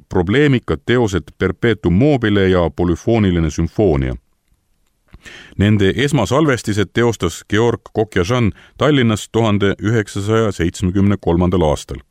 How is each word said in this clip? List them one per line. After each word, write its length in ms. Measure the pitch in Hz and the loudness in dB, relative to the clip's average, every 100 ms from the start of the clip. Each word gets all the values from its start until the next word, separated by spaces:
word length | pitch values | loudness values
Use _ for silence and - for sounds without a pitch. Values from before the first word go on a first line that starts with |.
| - | -4
probleemikad 680 | 98 87 120 147 123 - 80 - | -4 0 2 2 0 -2 -6 0
teosed 480 | 123 113 90 - - | 0 0 -2 -8 -4
Perpetuum 560 | 95 - 120 104 90 | -4 -2 -2 0 0
mobile 560 | 87 143 139 110 101 95 | 2 2 2 2 2 2
ja 200 | 90 82 - | 2 0 0
polüfooniline 760 | 87 82 - 113 98 87 78 | -2 -2 0 0 2 2 -2
sümfoonia. 680 | 78 82 - 104 71 65 65 _ _ _ _ _ _ _ _ _ - - - - - | -2 -4 0 0 0 -2 -8 _ _ _ _ _ _ _ _ _ -20 -20 -20 -16 -2
Nende 340 | 101 107 95 98 | 0 2 2 2
esmasalvestised 1000 | 139 143 98 131 160 123 - 104 95 | 0 0 0 0 0 -2 -2 -2 -2
teostas 480 | - - 104 90 - - | 0 0 0 -4 -6 -4
Georg 320 | 104 117 113 - | 0 0 -2 -6
Kokjažan 580 | - 107 98 87 127 107 - - - | -6 -4 -2 0 0 -2 -4 -14 -4
Tallinnas 500 | 131 143 117 107 - | 0 2 0 -2 -4
tuhande 440 | 113 113 101 101 - | -2 0 0 0 -2
üheksasaja 680 | 101 113 101 104 101 113 113 | -2 -2 -4 -6 -2 0 0
seitsmekümne 680 | 92 85 - 92 98 98 101 | -2 -4 -2 -2 0 0 0
kolmandal 400 | - 85 90 92 | 0 0 2 2
aastal. 360 | 78 71 - - - | 0 -2 -6 -16 -16